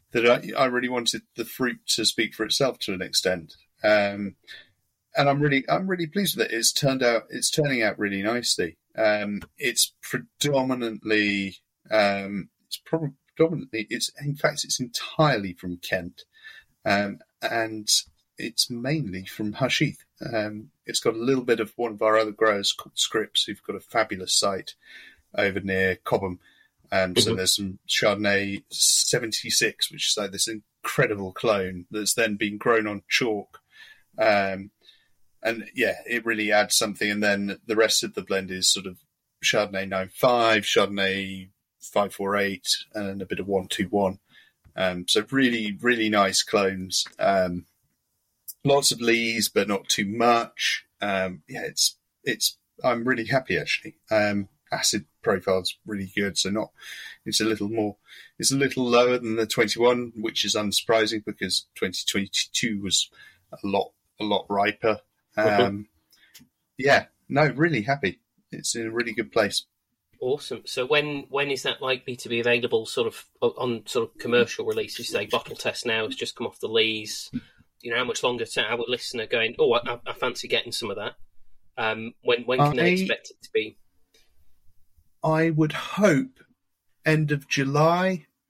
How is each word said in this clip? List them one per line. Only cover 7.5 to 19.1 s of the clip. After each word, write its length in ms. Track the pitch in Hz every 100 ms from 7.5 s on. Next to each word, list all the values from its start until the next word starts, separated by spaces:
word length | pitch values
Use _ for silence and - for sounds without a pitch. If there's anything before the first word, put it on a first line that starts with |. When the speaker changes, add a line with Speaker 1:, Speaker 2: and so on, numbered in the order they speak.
Speaker 1:
turning 320 | - 147 127
out 160 | 107 92
really 240 | 104 98
nicely. 560 | 104 120 117 - 87 - _ -
Um, 460 | 110 104 104 101 - -
it's 340 | 135 117 - -
predominantly, 1500 | - 127 - - 147 139 131 127 117 107 107 107 104 101 98 - _ _ -
um, 580 | 110 101 98 98 101 - _ _
it's 120 | -
prob-, 360 | - 160 147 - _
predominantly, 520 | - 165 151 - 113 104
it's, 200 | 117 - -
in 160 | 143 143
fact, 280 | 151 -
it's 160 | - -
entirely 720 | 123 - - - 151 117 98
from 240 | 87 92 85
Kent, 460 | - 95 87 - - _ - - _ _
um, 340 | 107 101 101 101 _ _
and 480 | 117 117 110 110 107 - - _ _ -
it's 320 | - - -
mainly 540 | 120 127 156 107